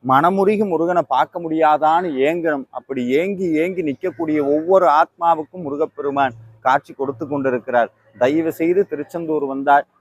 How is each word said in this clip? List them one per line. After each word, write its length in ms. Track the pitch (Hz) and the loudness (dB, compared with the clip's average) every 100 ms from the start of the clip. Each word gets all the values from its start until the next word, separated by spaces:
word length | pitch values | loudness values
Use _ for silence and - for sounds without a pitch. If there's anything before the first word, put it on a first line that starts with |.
| 123 | 2
மனமுருகி 600 | 131 165 190 190 214 214 | 4 4 2 2 2 0
முருகனை 340 | 160 170 175 160 | 0 0 0 0
பார்க்க 320 | 131 156 175 | 0 -2 -4
முடியாதான்னு 640 | 170 160 156 151 156 165 180 | -6 0 2 4 2 2 0
ஏங்கணும். 580 | 135 135 175 165 147 131 | 0 0 0 -2 -4 -6
அப்படி 360 | 127 123 135 123 | -14 -10 -6 0
ஏங்கி 460 | 135 180 196 185 | 0 0 -4 -2
ஏங்கி 300 | 156 170 185 | 0 -2 -2
நிற்கக்கூடிய 580 | 160 131 185 - 160 151 | -6 -4 -6 -6 -4 -2
ஒவ்வொரு 460 | 143 147 160 190 175 | 0 0 2 4 4
ஆத்மாவுக்கும் 760 | 147 170 _ 170 165 151 185 | 4 2 _ 0 0 -2 -10
முருகப்பெருமான் 720 | 160 143 151 - 143 139 135 117 - - | -10 -4 -4 -4 -6 -2 -2 -4 -20 -6
காட்சி 340 | 131 139 - | 0 0 -2
கொடுத்து 340 | 165 135 131 147 | -8 -8 -6 -6
கொண்டிருக்கிறார். 640 | 143 135 123 107 120 113 _ _ 104 | -4 -2 -4 -2 0 0 _ _ -2
தயவு 340 | 123 151 160 | 0 0 -2
செய்து 340 | 156 165 180 196 | -2 0 0 0
திருச்செந்தூர் 580 | 147 147 175 165 156 | -4 -8 -10 -4 -4
வந்தால் 400 | 139 135 139 143 - _ | -4 -4 2 2 2 _